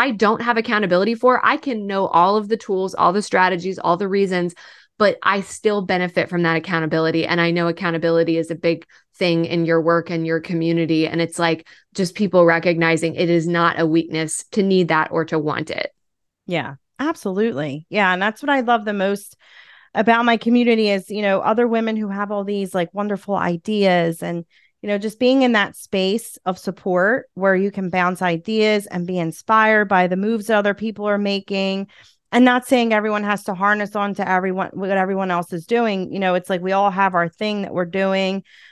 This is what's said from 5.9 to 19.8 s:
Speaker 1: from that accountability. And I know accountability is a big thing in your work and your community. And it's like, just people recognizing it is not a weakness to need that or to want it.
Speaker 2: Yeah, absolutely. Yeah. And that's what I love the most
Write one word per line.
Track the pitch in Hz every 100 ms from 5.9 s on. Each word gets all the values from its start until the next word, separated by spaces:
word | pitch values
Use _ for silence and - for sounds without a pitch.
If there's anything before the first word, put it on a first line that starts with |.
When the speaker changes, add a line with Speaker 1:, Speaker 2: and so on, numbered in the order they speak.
| 185 180 175 170
Speaker 1:
from | 175
that | 170 165
accountability. | 160 165 156 160 160 165 -
And | 170
I | 170
know | 170 170
accountability | 170 180 165 165 165 165 165
is | 160
a | 165
big | 170 165 - _ _ -
thing | 180 170 165
in | 170 165
your | 165
work | 160 170 165
and | 170 165
your | 165
community. | 160 165 165 170 160 160 156
And | 165
it's | 165 165
like, | 170 160 - - _
just | - 175 -
people | 202 180 170
recognizing | 165 175 165 165 165 165
it | - 170
is | 170 165
not | 170 170 -
a | 165
weakness | 165 165 156 156 - -
to | -
need | 196 185 170
that | 160 156
or | 165 160
to | 160
want | 151 - 156
it. | - - _ _ _ _ _ -
Speaker 2:
Yeah, | 170 117 139 _ -
absolutely. | 294 330 202 190 226 135 151 143 -
Yeah. | 202 190
And | 185
that's | 202 214
what | 294
I | 277
love | 233 233 214
the |
most | 202 190 202 - _ _ - - -